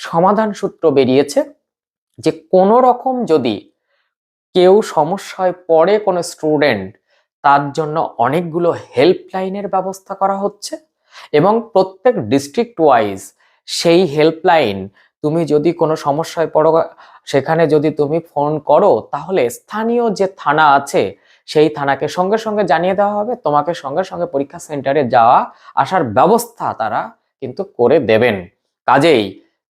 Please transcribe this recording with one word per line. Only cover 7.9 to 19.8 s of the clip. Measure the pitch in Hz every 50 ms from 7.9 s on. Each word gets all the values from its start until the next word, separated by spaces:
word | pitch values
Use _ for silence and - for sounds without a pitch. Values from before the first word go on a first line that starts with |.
| 151 165 - - -
অনেকগুলো | - 117 127 143 175 175 165 151 175 175 165 139 104 - -
হেল্পলাইনের | - 123 143 180 185 - - - - 190 190 190 190 202 202
ব্যবস্থা | 185 190 185 185 190 190 - _ - 190
করা | - 196 196 196
হচ্ছে | 196 202 202 - _ - - 311 330 _ _ _ _ _ _ - - - -
এবং | - 147 170 202 220 233 226 -
প্রত্যেক | - - 190 - - _ - 254 233 180 117 104
ডিস্ট্রিক্ট | 135 - - - - 226 226 233 - -
ওয়াইজ | 160 143 127 117 107 101 95 95 - - _ _ _ _ _ _ _
সেই | - - - - 170 170 180 190
হেল্পলাইন, | 147 143 151 151 165 160 160 - 180 170 160 131 104 98 98 95 95 - _ _ _ _ _ -
তুমি | 151 156 170 165
যদি | 139 151 151 147 175 170
কোনো | - 165 151 160
সমস্যায় | 156 - 147 139 156 165 - - 170 156 156 -
পড়ো | 156 156 160 160 160 - - - - - - - - _
সেখানে | - - 139 139 165 160 165 165
যদি | 143 156 151 147 156
তুমি | 147 151 147 139 156 170 160
ফোন | _ - 143 143 147 156 147
করো | - - 147 160 208 185 127 110 - -
তাহলে | - - 160 180 196 165 123 117
স্থানীয় | - - _ - - 214